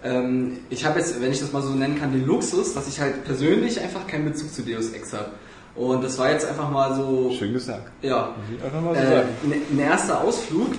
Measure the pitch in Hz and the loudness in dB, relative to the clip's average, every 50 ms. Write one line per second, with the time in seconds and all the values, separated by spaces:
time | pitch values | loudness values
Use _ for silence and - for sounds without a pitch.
0 | - 123 131 127 127 127 127 127 127 123 127 - - - 127 120 - 156 156 175 | -4 0 0 0 2 2 2 0 0 -2 -4 -8 -8 -8 -8 -2 0 0 2 2
1 | 170 - - 120 123 131 143 139 143 139 - 139 135 135 135 131 135 139 147 147 | 0 0 0 0 0 0 0 0 -2 -2 -2 -2 -2 0 0 0 0 0 0 0
2 | 147 135 131 131 131 139 180 240 - - - 180 220 - - 139 135 - - - | 0 0 0 2 2 4 2 2 2 0 0 0 0 0 -2 -4 -6 -6 -4 -2
3 | 147 139 - 139 - - 139 123 139 156 190 226 233 240 220 - - - - 190 | -2 -2 -2 -4 -4 -4 -2 0 4 4 4 4 4 2 0 -2 -4 -6 -6 -8
4 | 170 - - 151 151 151 139 - 151 - - - 117 113 117 113 113 113 110 107 | -8 -6 -4 -2 -2 -2 -2 -4 -6 -8 -8 -8 -6 -4 -4 -2 -2 -4 -4 -8
5 | - - - 107 107 101 101 - - - - - - - - - 120 127 131 127 | -10 -8 -8 -8 -8 -8 -10 -14 -18 -20 -20 -20 -20 -18 -6 -4 0 2 2 2
6 | 127 131 - - - 160 151 147 151 - 143 151 147 143 143 135 135 135 131 135 | 0 -2 0 2 2 4 4 2 2 -2 -2 -4 -2 0 2 2 2 2 2 0
7 | 135 135 131 131 127 127 123 - 104 101 113 127 123 127 117 101 - - - - | 0 2 2 2 2 2 0 0 -2 0 0 -2 -2 -4 -8 -8 -10 -14 -16 -6
8 | - 135 127 117 - 117 113 110 104 107 113 127 - 135 143 160 165 170 170 139 | -2 0 0 0 0 -2 -6 -8 -10 -10 -10 -8 -6 -6 -4 -2 0 0 2 4
9 | 131 131 139 135 123 - 113 113 147 143 147 151 143 - 147 135 135 143 170 185 | 4 6 6 6 6 4 0 -2 0 0 0 0 0 0 0 2 4 4 2 2
10 | - - 147 - - 196 240 - - - 151 170 233 - - | 2 0 0 2 2 2 2 0 -2 -2 0 0 0 0 -2